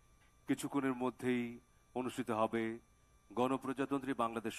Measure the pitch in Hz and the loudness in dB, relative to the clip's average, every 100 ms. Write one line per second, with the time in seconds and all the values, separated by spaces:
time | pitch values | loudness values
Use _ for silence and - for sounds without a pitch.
0 | - - - - - 135 143 139 135 123 | -20 -20 -20 -8 -2 -2 -2 0 0 0
1 | 127 - 123 123 120 120 - - _ 123 | -2 0 0 0 -2 -8 -16 -20 _ -4
2 | 127 - 120 110 113 113 113 117 - _ | -2 -2 0 2 2 2 0 -4 -12 _
3 | - - - 101 127 131 127 135 135 139 | -20 -20 -6 0 2 2 0 -2 0 0
4 | 131 131 117 113 110 | 0 0 2 0 -4